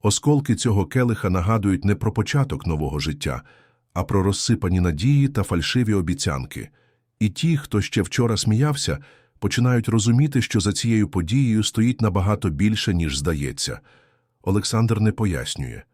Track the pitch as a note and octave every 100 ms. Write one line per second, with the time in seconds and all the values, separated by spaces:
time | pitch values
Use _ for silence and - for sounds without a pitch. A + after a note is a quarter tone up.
0 | G#2+ - - D3 C#3 A2+ B2 G2 F#2 C3
1 | A#2+ G#2+ G2+ F2+ F2 A2+ G2+ F#2 G2 G2+
2 | A2 A2 G#2+ C#3+ C#3 C#2+ - D#2 D2+ C#2+
3 | D2+ D2 - B1 - _ _ _ _ F2+
4 | F2+ G2 F#2+ F#2+ - A2+ F#2 F2+ F2+ D2+
5 | A2+ C#3+ C#3 C#3 F#2+ F2 - B2+ A2 G2+
6 | E2 E2 - C#2 B1+ - A1 _ _ _
7 | _ _ G#2+ - D#3+ D#3 - G#2 F#2+ -
8 | F#2 - A#2+ G#2+ - A2 D3 C#3+ - -
9 | - _ _ _ G2+ - B2 B2 A2+ A2+
10 | G#2+ A#2 D3+ C3+ A2 A2+ G2 G2 A#2 A2+
11 | F#2+ F#2 E2 B2+ C3 G#2+ G2+ - A#2 A#2+
12 | A2 F#2+ F#2+ G#2 F#2+ D2 G#2 G#2+ - F2
13 | D#2+ C2+ D2 D#2 C#2 - - A1+ _ _
14 | _ _ _ _ - G2+ G2+ A2+ A2+ G#2+
15 | G#2+ - G#2+ D2+ - - C2 G#1+ -